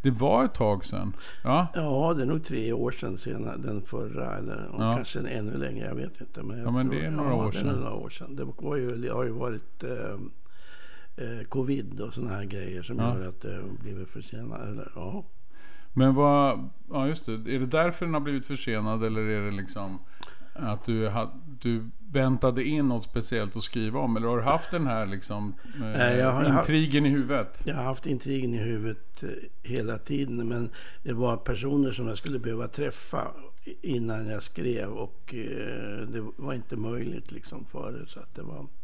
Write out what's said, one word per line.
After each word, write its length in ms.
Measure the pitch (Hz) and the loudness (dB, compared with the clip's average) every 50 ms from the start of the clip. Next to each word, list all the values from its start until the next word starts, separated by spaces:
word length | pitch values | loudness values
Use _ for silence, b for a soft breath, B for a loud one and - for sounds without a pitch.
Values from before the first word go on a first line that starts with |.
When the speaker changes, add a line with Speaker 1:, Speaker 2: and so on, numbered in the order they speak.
Speaker 1:
Det 80 | - 135 | 4 2
var 340 | 127 104 123 147 196 240 269 | 2 4 4 4 6 6 4
ett 100 | - - | 4 2
tag 300 | - 123 107 101 95 87 | 2 4 4 4 2 0
sedan. 280 | - - 95 95 101 - B B B B B B | -2 -2 -2 -2 -2 -2 B B B B B B
Ja. 220 | 123 131 160 180 165 - | 4 4 4 4 2 0
Speaker 2:
Ja, 400 | 175 160 151 135 135 151 165 170 | -2 0 2 2 4 4 4 4
det 60 | 156 | 4
är 40 | - | 2
nog 180 | 131 156 160 160 | 2 2 2 0
tre 280 | - 139 123 110 113 | 0 -2 0 0 0
år 180 | 117 117 120 123 | 0 0 0 0
sedan, 280 | 127 - - - 95 98 | 0 -2 -2 -2 -2 -2
sena-, 380 | - 117 117 110 110 113 117 | -2 -2 -4 -4 -4 -4 -4
den 260 | - 127 131 107 104 | -4 -4 -4 -2 -2
förra, 540 | 101 - 113 117 117 107 113 - 127 123 104 98 | -2 -2 -2 -2 -2 -2 -4 -4 -4 -2 -2 -4
eller 300 | 101 107 104 104 107 - 104 107 | -4 -4 -4 -4 -4 -6 -2 0
Speaker 1:
Ja. 160 | 110 113 117 | 2 2 2
Speaker 2:
kanske 220 | 123 131 - - - | 0 0 -2 -4 -4
ännu 380 | - - - 113 104 104 - 135 | -4 -2 -2 -2 -2 -2 -2 -2
längre, 280 | 139 131 113 107 110 | -2 -2 -4 -4 -4
jag 80 | 107 123 | -4 -4
vet 260 | 123 127 - - - | -4 -4 -4 -4 -6
inte. 220 | - - - - | -6 -4 -4 -4
Men 160 | - - 104 120 | -4 -4 -4 -2
jag 80 | 117 | -2
Speaker 1:
Ja, 40 | 117 | 0
men 180 | 120 127 131 131 | 0 2 0 0
Speaker 2:
tror, 100 | 135 143 | 0 0
Speaker 1:
det 60 | 156 | -2
är 40 | 160 | -2
några 200 | 156 151 147 139 | 0 0 2 2
Speaker 2:
ja, 40 | 127 | 2
Speaker 1:
år 160 | 117 110 107 | 2 2 2
Speaker 2:
det 60 | 101 - | 0 0
är 40 | |
Speaker 1:
sedan. 120 | - - - | 0 2 2
Speaker 2:
några 180 | 64 - 107 - | 2 0 0 0
år 160 | - - 113 | -2 -2 -2
sedan. 260 | - - - - - | -4 -4 -4 -4 -4
Det 80 | 139 131 | -4 -4
var 320 | 131 127 - - 143 147 | -4 -4 -4 -4 -2 -2
ju, 200 | 143 127 123 123 | -2 -2 -2 -2
det 120 | 117 120 123 | -2 -2 -2
har 160 | 113 120 127 | 0 0 0
ju 60 | 120 | 0
varit, 540 | 113 110 117 123 110 104 - - - - - | 0 -2 -2 -2 -2 -2 -4 -4 -4 -4 -4
eh, 60 | 123 123 113 110 104 104 98 95 - - - - B B B B B B B B B B B B B - | -4 -4 -2 -2 -4 -2 -4 -4 -4 -6 -6 -6 B B B B B B B B B B B B B -4
eh, 280 | - 127 113 117 120 127 - | -4 -2 -2 -2 -4 -4 -2
covid 520 | - 135 131 131 139 139 107 98 98 104 | -2 0 0 0 0 0 -2 -4 -4 -4
och 140 | 104 117 - | -4 -4 -4
såna 160 | 113 131 117 | -4 -2 -2
här 140 | 95 101 101 | -2 -2 -2
grejer 380 | 98 95 98 92 92 92 90 | -2 -2 -4 -4 -4 -4 -4
som 160 | 92 95 113 107 | -2 -2 0 0
Speaker 1:
Ja. 200 | 113 120 120 92 | 2 2 2 0
Speaker 2:
gör 100 | 92 92 | -2 -2
att 120 | 90 - | -2 -2
det 140 | - 104 95 | -2 -2 -2
har 80 | 98 98 98 92 - | -2 -2 -2 -2 -2
blivit 260 | - 101 98 95 92 - | -2 -2 -2 -4 -4 -4
försenat, 520 | - - 101 - 113 113 117 117 107 101 | -4 -4 -4 -4 -4 -4 -4 -4 -4 -4
eller, 320 | 117 104 104 107 98 - - | -4 -4 -4 -4 -4 -4 -4
ja. 300 | 90 85 92 175 202 170 - - - - b b b b b b b b b | -4 -4 -2 -2 -2 -2 -4 -4 -4 -4 b b b b b b b b b
Speaker 1:
Men 220 | - 131 131 135 135 | 4 6 6 6 8
vad, 540 | 135 147 143 143 143 139 139 117 92 131 131 - - - - | 8 6 8 8 6 6 4 4 2 -2 -2 -4 -4 -4 -2
ja, 180 | - 143 135 139 | -2 0 0 0
just 180 | 156 156 - | 0 0 -2
det. 60 | - | -2
Är 260 | 110 110 110 107 127 131 | -2 -2 -2 0 0 0
det 60 | 131 | 0
därför 380 | 123 139 156 165 175 170 - 180 | 2 4 4 4 4 2 0 0
den 100 | 170 160 | 0 0
har 60 | 151 | 0
blivit 260 | 143 143 143 135 127 | 0 0 0 0 0
försenad, 580 | - 143 131 - - 113 107 107 107 110 110 113 | -2 -2 -2 0 0 2 2 2 2 2 2 2
eller 160 | 110 107 110 | 2 2 2
är 280 | 110 107 107 104 101 104 | 2 2 2 2 0 0
det 60 | 101 | -2
liksom 420 | 98 98 92 - 104 98 95 95 90 B B B B B B B B B B B | -2 -2 -2 -2 -2 -2 -2 -2 -2 B B B B B B B B B B B
att 300 | - 156 113 107 107 - | -2 0 0 0 0 0
du 240 | - 113 110 110 107 | 0 2 2 2 2
ha-, 220 | 98 117 113 127 131 131 165 160 139 123 | 2 0 0 0 -2 -4 -4 -6 -6 -2
du 300 | - 120 117 113 113 113 - - 113 104 | 0 0 2 2 0 -2 -4 -4 -4 0
väntade 540 | 156 139 131 131 131 120 - 131 120 127 127 | 2 4 4 4 4 4 4 4 4 2 0
in 240 | 139 151 151 143 135 | 2 2 4 4 4
något 160 | 123 113 104 | 2 2 0
speciellt 520 | - - 120 107 - 127 113 104 101 95 | 0 0 0 0 2 0 0 0 0 -2
att 60 | 110 | -2
skriva 380 | 107 - - 123 110 110 113 139 | -2 -2 0 0 0 2 2 2
om? 160 | 143 123 113 | 2 2 2
Eller 120 | 110 113 117 | 2 2 2
har 80 | 120 | 2
du 60 | 120 | 2
haft 280 | 113 131 147 165 - - | 4 4 2 2 2 0
den 160 | - 175 160 | 0 0 2
här 200 | 131 117 113 107 | 2 2 2 0
liksom, 480 | 101 98 98 - - 104 104 104 101 98 B B B B | 0 -2 -2 -4 -4 -2 -2 -2 -2 -2 B B B B
eh, 60 | 143 | -2
Speaker 2:
Nej, 380 | 131 - - 113 123 120 123 127 | -2 0 2 4 4 4 6 6
jag 140 | 127 131 | 4 4
har 100 | 127 135 147 | 4 4 4
haft 240 | 147 139 165 - - | 6 6 4 4 6
Speaker 1:
intrigen 380 | 151 156 160 151 135 147 147 | 4 4 4 6 4 6 6
i 20 | 139 | 6
huvudet? 540 | 139 143 127 120 143 127 104 - - - - | 6 4 4 2 2 0 0 0 0 0 0
Speaker 2:
Jag 100 | - 165 | 0 0
har 80 | 151 | 0
haft 240 | 123 127 131 127 - | 0 0 0 0 0
intrigen 480 | - 139 123 123 135 139 135 127 120 117 | -2 -2 -2 0 0 0 0 0 0 0
i 40 | 117 | 0
huvudet, 640 | 107 113 117 110 104 113 110 - - - - - | 0 0 0 0 0 0 -2 -2 -2 -4 -2 -2
eh, 60 | - - 98 98 - - - - | -2 -2 -2 -2 -4 -4 -4 -4
hela 360 | - - 120 131 110 110 117 107 | -2 -2 0 0 0 0 -2 -2
tiden, 500 | - - 143 143 139 131 117 117 117 113 | -2 -2 0 0 0 0 0 -2 0 0
men 220 | 120 120 120 131 B B B B B B | 0 0 0 -2 B B B B B B
det 100 | - - | -2 0
var 240 | 120 117 123 120 117 | 0 2 2 2 2
personer 560 | 113 - - 120 95 117 135 143 143 139 131 | 2 2 0 0 0 2 2 4 4 4 4
som 160 | 104 107 123 113 | 2 0 0 0
jag 100 | 107 101 | -2 -2
skulle 200 | - - 143 123 | -2 0 -2 0
behöva 300 | 113 123 113 113 120 120 | 0 0 0 0 -2 -2
träffa 600 | - - 147 135 - - - - - - 107 - - - - - - - - | -2 -2 -2 -2 -2 -2 -2 -2 0 0 0 0 -2 -2 -4 -4 -4 -4 -4
i-, 320 | - - - - 180 139 | -4 -4 -4 -2 0 0
innan 300 | 120 117 113 110 110 110 107 | 0 2 0 0 0 0 0
jag 140 | 110 101 | 0 -2
skrev, 460 | - - - - - 123 120 113 101 101 | -2 -2 -2 0 0 0 0 0 -2 -2
och, 460 | 107 107 117 - - - - - 135 | -2 -4 -4 -2 -4 -4 -4 -4 -4
eh, 640 | 117 110 - - 113 113 117 120 117 113 104 101 117 120 110 | -4 -4 -4 -4 -2 -2 -2 -2 -2 -2 -2 0 0 0 0
det 160 | 110 113 107 - - | 0 -2 -2 -2 -4
var 180 | - 143 135 131 | -2 -2 -2 -2
inte 220 | 123 104 - - | -2 -2 -2 -2
möjligt 560 | 113 107 113 117 120 113 - - - - - | 0 0 -2 0 -2 -2 -2 -2 -2 -2 -2
liksom 320 | - - - - - - 113 | -4 -4 -4 -4 -4 -4 -4
för 280 | - - 131 - - | -4 -4 -4 -4 -2
det, 140 | 120 113 - - | -4 -4 -4 -4
så 100 | - - | -4 -4
att 140 | - - - | -4 -6 -4
det 80 | - | -4
var 240 | 101 110 110 - - 71 - - | -4 -4 -4 -4 -4 -4 -4 -4